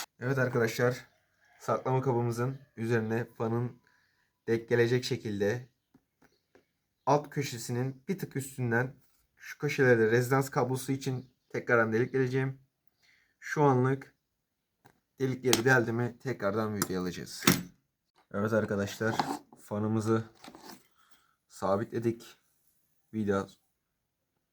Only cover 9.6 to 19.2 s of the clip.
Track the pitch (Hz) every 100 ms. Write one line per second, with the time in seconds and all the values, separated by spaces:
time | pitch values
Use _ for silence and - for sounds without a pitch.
9.6 | 147 147 131 117 110 117 123 135 135 143
10.6 | 123 127 - 135 135 127 - _ _ 123
11.6 | - 123 113 110 127 131 131 131 135 135
12.6 | _ _ _ _ _ _ _ _ - -
13.6 | 143 127 127 135 - _ _ _ _ _
14.6 | _ _ _ _ _ - 135 127 127 117
15.6 | 120 131 117 117 120 - 135 117 101 104
16.6 | 107 104 90 92 90 82 62 - - -
17.6 | 90 - _ _ _ _ _ 98 107 110
18.6 | 104 101 101 - 110 110